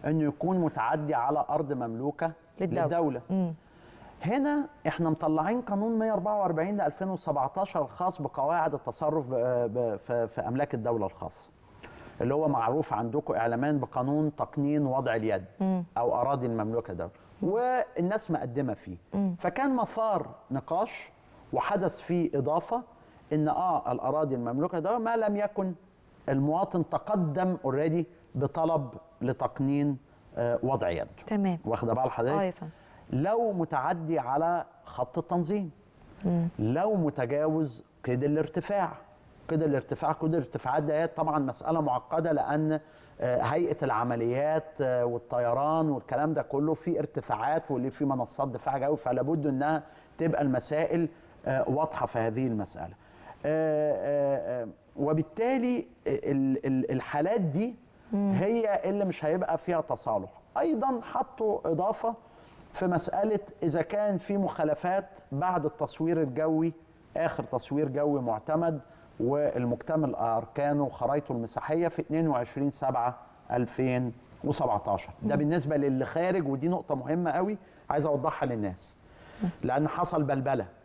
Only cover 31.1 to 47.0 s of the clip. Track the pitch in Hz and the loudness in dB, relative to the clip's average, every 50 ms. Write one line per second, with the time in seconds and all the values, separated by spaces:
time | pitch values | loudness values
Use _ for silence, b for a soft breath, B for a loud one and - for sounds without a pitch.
31.1 | - - - - 214 208 196 190 175 165 - 107 113 107 120 113 113 120 131 131 | -10 -18 -8 -4 -2 0 2 0 0 -2 -2 -2 -2 0 0 0 2 2 0 0
32.1 | - - 117 127 147 190 196 185 175 - 170 156 - B B B B B B - | 0 0 0 2 2 2 0 0 -4 -6 -12 -14 -14 B B B B B B -4
33.1 | - 127 147 185 220 233 240 220 196 175 165 156 165 135 127 156 185 170 160 156 | -2 0 2 2 2 2 2 0 0 0 -2 0 0 0 0 0 -2 -2 -2 -2
34.1 | 165 151 127 120 135 147 160 170 175 170 - - - - - - - - 127 - | -2 0 0 0 0 2 2 2 2 0 -2 -6 -14 -20 -20 -14 -4 -4 -4 -2
35.1 | - 170 160 - 180 175 175 151 202 208 190 160 - - - - - - - - | -2 -6 -4 0 0 0 0 0 0 -2 -2 -4 -8 -14 -20 -20 -20 -20 -20 -20
36.1 | - - 202 180 175 170 165 175 - - 107 110 123 156 185 214 214 190 165 147 | -20 -6 -2 0 0 2 0 0 -2 -2 0 0 2 2 2 2 2 2 2 2
37.1 | 139 - 127 117 139 143 156 160 156 160 160 139 117 - - _ _ - - - | 2 0 -2 0 0 0 2 2 2 2 0 -2 -4 -12 -20 _ _ -8 -2 0
38.1 | 123 123 135 143 147 156 156 - - 180 - - 202 202 180 160 - - - - | 0 2 2 2 2 2 0 0 -2 -4 -4 -2 0 0 0 -2 -4 -10 -18 -20
39.1 | - - - - - - - - 165 156 160 156 139 131 127 - 143 - 156 147 | -20 -20 -20 -20 -20 -16 -6 -2 0 2 4 4 2 2 0 -2 -4 -2 0 0
40.1 | 156 - 165 160 160 170 135 - - - - 160 143 156 151 147 151 151 165 165 | 0 0 0 0 0 0 -2 -2 -6 -6 -2 0 0 0 0 2 0 0 0 -2
41.1 | - - 156 160 151 151 139 131 123 - - - 165 165 156 143 123 127 - - | -2 -2 -2 0 2 0 0 0 -4 -6 -2 -2 0 0 0 0 -2 -2 -4 -2
42.1 | 160 165 160 170 156 143 - - 143 151 156 156 156 151 B B B B B B | -2 0 2 2 2 0 2 0 0 0 2 0 0 -2 B B B B B B
43.1 | B - - 127 123 123 123 117 143 - 175 - 151 - 151 131 117 107 120 123 | B -4 -2 0 2 2 2 2 2 0 0 0 0 -2 0 0 0 0 0 0
44.1 | 123 117 113 117 120 131 143 151 156 160 151 - - - 143 127 127 123 120 120 | 0 0 0 0 0 0 0 2 0 0 -2 -4 -4 -2 0 2 2 2 2 0
45.1 | 120 120 117 - - 123 120 117 120 131 139 151 156 165 160 156 143 123 - - | 0 -4 -6 -2 -2 0 2 2 2 2 2 2 2 2 2 2 0 -2 -4 -4
46.1 | 127 131 147 160 156 151 127 - - 139 147 156 160 - - - - - | -2 0 0 2 0 0 -2 0 0 0 2 2 0 0 0 -2 0 0